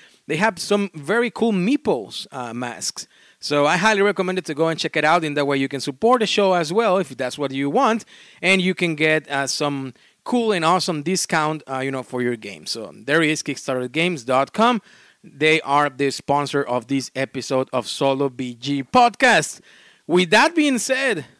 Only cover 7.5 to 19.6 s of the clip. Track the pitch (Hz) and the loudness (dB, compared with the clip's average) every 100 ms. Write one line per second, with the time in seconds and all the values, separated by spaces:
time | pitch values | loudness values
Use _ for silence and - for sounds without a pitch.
7.5 | 135 139 196 254 226 - - - - 175 | -2 0 2 2 2 -4 -20 -20 -4 2
8.5 | 190 185 180 175 151 156 156 139 139 135 | 2 2 0 -2 0 2 2 0 -4 -2
9.5 | - 147 139 135 - _ _ - 247 226 | -2 -2 -4 -8 -12 _ _ -2 0 0
10.5 | 190 160 180 175 156 147 190 - 165 151 | 0 2 2 0 -4 -2 -4 0 0 0
11.5 | 156 - 131 135 135 123 127 123 117 101 | -4 -6 -6 -4 -6 -6 -4 -2 -4 -8
12.5 | 85 - 117 98 107 120 160 156 151 - | -14 -10 -10 -12 -10 -2 2 2 0 -4
13.5 | 131 - 127 127 143 175 160 117 131 135 | -6 -4 -4 -2 -2 -2 -2 0 0 0
14.5 | - 233 233 - - _ _ - 139 156 | 2 2 2 -4 -20 _ _ -16 0 2
15.5 | 160 - 143 147 131 139 - - 143 143 | 2 2 2 2 0 -2 -2 0 0 0
16.5 | 143 139 123 117 135 123 131 135 135 - | -2 0 -2 -2 -4 -4 -6 -6 -6 -2
17.5 | 131 131 127 104 - 139 135 139 123 127 | -2 -2 -4 -6 -2 0 0 -2 -4 -10
18.5 | 120 131 143 131 254 240 - 254 185 - | -8 -4 -4 0 2 2 4 4 4 0
19.5 | - | -8